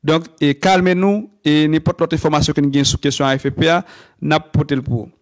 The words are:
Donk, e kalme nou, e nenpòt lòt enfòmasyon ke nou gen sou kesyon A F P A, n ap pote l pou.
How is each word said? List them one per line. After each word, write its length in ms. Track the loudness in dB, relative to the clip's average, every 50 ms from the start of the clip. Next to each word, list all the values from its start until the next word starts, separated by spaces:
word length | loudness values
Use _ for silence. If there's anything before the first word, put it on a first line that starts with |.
Donk, 240 | 0 0 0 0 -2 -6 _ _
e 80 | -2 -2 -2 0
kalme 380 | 0 2 2 4 4 2 2 2
nou, 300 | 2 0 0 0 -4 -8 _ _ _
e 220 | 0 2 2 2 2
nenpòt 320 | 0 0 0 -2 -2 -2
lòt 140 | -2 -2 -2
enfòmasyon 400 | -2 -2 0 0 0 0 0 0
ke 80 | 0 0
nou 100 | 2 2
gen 120 | 0 0 0
sou 100 | -2 -2
kesyon 260 | -2 -4 -2 0 -2 0
A 80 | -2 -2
F 80 | -2 -6 -2
P 140 | 0 0 2
A, 100 | 2 0 -2 -6 -18 -20 -20 _ _ _
n 160 | -2 0 0
ap 140 | 0 -2 -2 -2
pote 200 | -2 -2 0 -2
l 80 | -4
pou. 240 | -4 -4 -6 -6 -6 -8 _ _